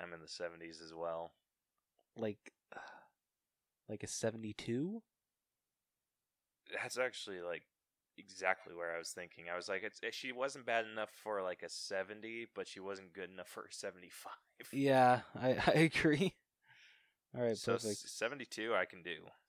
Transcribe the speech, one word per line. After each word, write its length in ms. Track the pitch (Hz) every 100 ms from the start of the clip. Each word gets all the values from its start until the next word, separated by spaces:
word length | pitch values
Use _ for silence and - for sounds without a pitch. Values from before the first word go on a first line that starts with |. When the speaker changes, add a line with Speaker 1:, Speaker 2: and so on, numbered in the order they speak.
Speaker 1:
I'm 120 | 87
in 80 | 85
the 80 | 78
seventies 520 | - 85 82 82 82
as 140 | 82
well. 380 | 82 85 82 82 - _ _ _ _ _ _ _ -
Speaker 2:
Like, 360 | 110 104 - - _
uh, 60 | - - - - _ _ _ _ _ _ _ -
like 140 | 107
a 40 | 104
seventy-two? 960 | - 113 113 110 - - 120 175 226 - _ _ _ _ _ _ _ _ _ _ _ _ _ _ _ -
Speaker 1:
That's 260 | 98 120 123
actually, 420 | 127 - 104 92
like, 220 | 87 80 - _ _ _ _ -
exactly 560 | 95 98 92 95 -
where 200 | 85 85
I 40 | 82
was 120 | 82
thinking. 380 | 92 85 - 85
I 60 | 90
was 120 | 90
like, 140 | 95
it's, 180 | 104 - 113 -
she 160 | 131
wasn't 340 | 123 135 139 120
bad 200 | 117 110
enough 240 | 110 107 -
for, 200 | 107 104
like, 200 | 92 90
a 60 | 85
seventy, 800 | - - 98 95 107 110 113 113
but 120 | 98 92
she 140 | 98
wasn't 320 | 95 98 92
good 180 | 95 90
enough 180 | 92 90
for 160 | -
a 80 | -
seventy-five. 600 | - 101 90 90 - - - _ - 127
Speaker 2:
Yeah, 480 | 135 139 131 123 123 -
I, 160 | - 127
<laughs> 160 | 123 -
I 40 | 147 165
agree. 420 | - 160 147 185 - _ _ _ - - - _ _ _ 123
All 60 |
right, 160 | 120 104
Speaker 1:
So 160 | - 113
Speaker 2:
perfect. 240 | 110 101
Speaker 1:
s-, 20 | -
seventy-two 680 | - 113 143 117 - 110
I 100 | 101
can 180 | 92 92
do. 260 | 87 78 - -